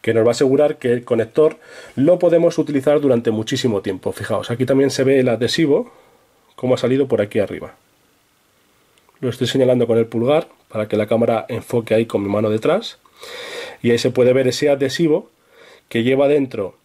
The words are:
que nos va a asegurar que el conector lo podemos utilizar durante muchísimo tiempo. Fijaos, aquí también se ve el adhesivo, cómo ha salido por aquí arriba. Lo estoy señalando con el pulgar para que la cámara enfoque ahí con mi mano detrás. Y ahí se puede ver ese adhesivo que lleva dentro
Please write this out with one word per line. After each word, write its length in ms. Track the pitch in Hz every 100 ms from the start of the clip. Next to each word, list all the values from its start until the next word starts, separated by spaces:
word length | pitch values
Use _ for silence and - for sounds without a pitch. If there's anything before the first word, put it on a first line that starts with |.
que 140 | -
nos 100 | 113
va 40 | 113
a 20 |
asegurar 460 | 120 139 139 147 151
que 160 | 123
el 100 | 120
conector 540 | 123 117 113 - 156 - - - - -
lo 240 | 143 180
podemos 360 | 175 165 165 165
utilizar 440 | 151 143 135 147
durante 320 | 143 120 117
muchísimo 480 | 107 110 131 127 101
tiempo. 320 | 98 92 -
Fijaos, 360 | - 101 104 -
aquí 140 | 120 127
también 240 | 135 139
se 120 | 131
ve 160 | 131 135
el 100 | 127
adhesivo, 640 | 110 117 - 160 151 240 - _ _ _ _ _
cómo 200 | - 131
ha 40 | 123
salido 300 | 120 131 135
por 120 | 113
aquí 200 | 104 110
arriba. 340 | 98 87 - - _ _ _ _ _ _ _ _ _ _ _ _ _ _
Lo 100 | 131
estoy 200 | 113 120
señalando 400 | 135 127 127 117
con 100 | 113
el 80 | 113
pulgar 400 | 117 117 151 170 _ _
para 180 | 110 107
que 100 | 107
la 120 | 104
cámara 380 | 113 117 113 -
enfoque 460 | 113 - 123 113
ahí 120 | 110 117
con 160 | 107
mi 60 | 101
mano 200 | 104 110
detrás. 500 | 107 139 180 233 - _ _ - - - - - -
Y 80 | 120
ahí 80 | 117
se 120 | 135
puede 220 | 127 127
ver 140 | 127 131
ese 240 | 123 147
adhesivo 580 | 139 135 - 170 156 - _ _ _ - - _
que 160 | 117
lleva 240 | 117 131 143
dentro 480 | 147 135 110 95 -